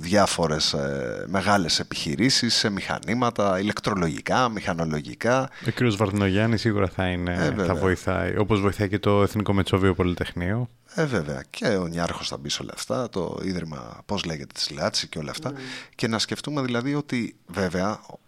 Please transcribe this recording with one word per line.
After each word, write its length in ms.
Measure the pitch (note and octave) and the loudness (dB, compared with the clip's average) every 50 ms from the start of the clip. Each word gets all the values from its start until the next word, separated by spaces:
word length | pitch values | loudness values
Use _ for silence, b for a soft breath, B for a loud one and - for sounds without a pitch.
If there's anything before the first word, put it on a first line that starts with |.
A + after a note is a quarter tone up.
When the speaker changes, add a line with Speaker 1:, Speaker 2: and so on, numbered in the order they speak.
Speaker 1:
διάφορες, 720 | D#2 E2+ F#2 G#2 G2 F#2 - - F2 D#2 D2+ D#2 - - - | 0 2 4 6 6 6 4 2 0 2 2 0 0 0 0
ε, 520 | D#2+ C#2 C#2 C#2 C#2 B1+ A#1+ G#1+ G1+ G1+ A1 | 0 -2 -2 -2 -4 -4 -4 -6 -6 -6 -4
μεγάλες 520 | F2 F#2+ F2+ G2+ G2+ G2+ F2 D#2+ - - | -2 0 2 4 4 4 4 2 0 -2
επιχειρήσεις 760 | - - - - - E2+ D2 C#2 G#2 C3+ - - - A#2 G#2+ | -2 -4 -6 -6 -4 -2 0 2 4 4 4 2 2 2 2
σε 140 | - - A2+ | 2 2 0
μηχανήματα, 880 | G2+ F#2+ - - D#2+ - - - G#2+ B2 B2+ A#2+ A#2 - G#2 G2+ F#2+ F#2 | 0 -2 -2 -4 -4 -4 -2 -2 0 0 0 0 2 2 2 2 2 2
ηλεκτρολογικά, 880 | G2+ G#2+ G#2+ - - B2 G#2+ F#2+ F2 E2 D2+ - - - F#2 A#2 B2+ A#2+ | 2 0 -2 -2 -2 0 0 2 0 0 -2 -2 -2 0 2 2 2 2
μηχανολογικά. 1000 | A2+ G2 F2 - F2+ E2 E2+ D#2+ D#2 D#2 C#2 B1 A#1+ - - A2 B2 C3 C3 C3+ B B - A2 | 0 -2 -2 -2 -2 0 0 0 -2 -2 -4 -6 -8 -2 0 2 2 2 0 -2 B B -6 -4
Speaker 2:
Ο 20 | |
κύριος 260 | A2+ - B2 B2 G#2 | 0 2 2 2 4
Βαρδινογιάννης 680 | G2 A2 G2 G2 G#2 G2+ G2 F#2 G2 A2 A2+ A#2 G#2 | 2 2 2 4 4 4 4 4 4 4 4 2 2
σίγουρα 260 | - A#2 G#2 G2+ G2 F2+ | 2 2 2 2 0 0
θα 200 | - - F#2 F2+ | 0 0 -2 0
είναι, 260 | F2+ F2 F2 F2 F2 | 0 0 -2 -2 0
Speaker 1:
Ε, 40 | F2+ | 0
βέβαια. 280 | - D#3 - A2 F#2+ | 0 0 0 0 0
Speaker 2:
θα 100 | F2 F#2 | 0 2
βοηθάει, 600 | D#2+ F#2 F#2+ F#2 - - - F#2 F2+ F2+ F2+ F#2 - | 2 2 2 2 2 0 -2 0 0 0 0 0 0
όπως 220 | G#2+ F#2+ A2 G2+ | 2 2 2 2
βοηθάει 300 | G2 G2+ F#2+ - G#2+ F#2+ | 4 2 2 2 0 0
και 100 | G2+ G2+ | 0 0
το 220 | - G#2 G2+ G2+ | 2 4 4 4
Εθνικό 320 | G2+ F#2+ - G#2+ G2+ F2+ G2+ | 4 2 2 0 0 2 2
Μετσόβιο 400 | G2 F#2 - - F#2+ F#2 G2 F2+ | 2 4 4 4 4 6 4 4
Πολυτεχνείο. 760 | - F#2 F2+ F2+ - - - - - F2 F2 G#2 A#2+ B2 A#2+ - _ _ _ - | 4 2 2 2 0 -2 -4 -4 -4 -2 -2 -2 -2 -2 -4 -8 _ _ _ -2
Speaker 1:
Ε, 100 | - D#3+ | -2 0
βέβαια. 380 | D3 B2+ G2+ D#2 C#2+ C#2+ C2+ - - | 2 0 0 -2 -2 -4 -6 -8 -10
Και 160 | - - A#3 C#3 | -8 -4 0 0
ο 180 | A2 F#2+ F#2 E2 | 2 2 0 0
Νιάρχος 400 | E2 E2+ E2+ E2 - - - - | -2 -2 -2 -2 -2 -4 -6 -6
θα 100 | - - | -6 -6
μπει 120 | C#2 D2 | -6 -6
σε 120 | - - | -6 -6
όλα 100 | - - - | -6 -8 -8
αυτά, 340 | - - - A#2 B2 B2 A2 | -8 -6 -4 -2 -2 -4 -4
το 300 | - G2 E2+ D#2+ D#2 - - | -4 -4 -4 -4 -4 -4 -4
ίδρυμα, 580 | F#2 F#2 F2 E2 D#2+ D2+ C#2 A#1+ A1+ - - - | -4 -4 -4 -6 -8 -8 -10 -12 -14 -16 -16 -8
πώς 180 | - G#2 F#2+ - | -4 -4 -4 -2
λέγεται, 280 | E2+ D#2+ D2 C2+ - - | -4 -6 -6 -8 -10 -8
της 160 | - - - | -6 -6 -6
Λάτση 380 | D2 C#2+ D#2+ G#2+ - - - D#3 | -4 -2 -2 -2 0 -2 -4 -4
και 100 | - - | -6 -8
όλα 120 | D#3 C#3+ | -8 -6
αυτά. 200 | B2+ - - B2+ | -8 -8 -8 -8
Speaker 3:
Ναι. 80 | B C3+ C3 C3 B2+ B B B B | B -8 -10 -12 -12 B B B B
Speaker 1:
Και 120 | - - A#2+ | -2 -2 0
να 120 | A2+ A2 | 0 0
σκεφτούμε, 420 | - - - - - - D3 D3 | -2 -2 -4 -6 -6 -4 -4 -2
δηλαδή, 320 | C3 B2 A#2+ A#2 A#2+ C#3 C#3+ | -2 0 0 -2 0 0 -2
ότι, 400 | D3 C#3+ - - B2 A#2 F2 - _ _ | -2 -2 -2 -2 -2 -2 -4 -6 _ _
βέβαια, 540 | - E2+ - G2 F#2 E2 F2+ F#2 G2+ G#2+ - - - - - _ | -8 -4 -2 -2 0 0 0 0 0 -2 -4 -8 -14 -20 -20 _